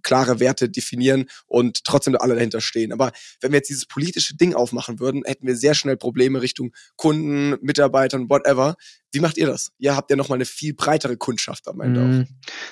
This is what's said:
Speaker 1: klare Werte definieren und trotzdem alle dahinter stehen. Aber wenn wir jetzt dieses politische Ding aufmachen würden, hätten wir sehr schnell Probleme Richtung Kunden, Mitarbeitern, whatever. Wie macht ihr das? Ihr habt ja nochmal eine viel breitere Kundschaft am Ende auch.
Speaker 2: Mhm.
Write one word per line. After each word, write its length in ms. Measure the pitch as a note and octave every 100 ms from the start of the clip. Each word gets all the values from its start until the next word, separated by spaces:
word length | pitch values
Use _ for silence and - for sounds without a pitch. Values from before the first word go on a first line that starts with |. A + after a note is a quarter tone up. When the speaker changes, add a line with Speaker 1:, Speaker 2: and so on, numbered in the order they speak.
Speaker 1:
klare 380 | - B2+ B2+ A#2+
Werte 280 | B2+ F3 B2
definieren 580 | F#2+ - B2 B2+ C3+ C3+ - _
und 380 | A#2+ A#2+ -
trotzdem 320 | - C#3+ - B2+
alle 140 | A#2+
dahinter 260 | A#2 A#2+ A2
stehen. 300 | - A#2 A2
Aber 200 | A2+ C3 - - -
wenn 100 | C#3+
wir 60 | C#3+
jetzt 120 | -
dieses 160 | C3+ -
politische 500 | - E3 E3 - D3+
Ding 200 | F3+ E3
aufmachen 440 | B2 A#2+ - A#2
würden, 220 | B2+ C#3 C3+
hätten 200 | C3+ B2+
wir 100 | B2
sehr 200 | C#3 D3
schnell 200 | C#3 C3
Probleme 460 | B2+ B2+ B2+ C3
Richtung 320 | B2+ - B2 - - -
Kunden, 600 | D#3 D3+ D3+ C#3+ C#3+ C#3
Mitarbeitern, 680 | C3+ D3 C#3 C3+ C3 C3+ A#2+
whatever. 440 | C#3 C#3+ B2+ C#3 F3 - - _
Wie 80 | C#3+
macht 160 | E3 -
ihr 100 | D3+
das? 240 | - - _
Ihr 180 | C3+ C#3
habt 140 | -
ja 80 | C#3
nochmal 200 | C#3 B2+
eine 80 | B2+
viel 280 | - D3+
breitere 420 | C#3+ - D3+ C3 B2
Kundschaft 500 | - A2+ - - -
am 120 | -
Ende 200 | B2+ B2
auch. 40 | B2+
Speaker 2:
Mhm. 220 | C3 B2+ - - - -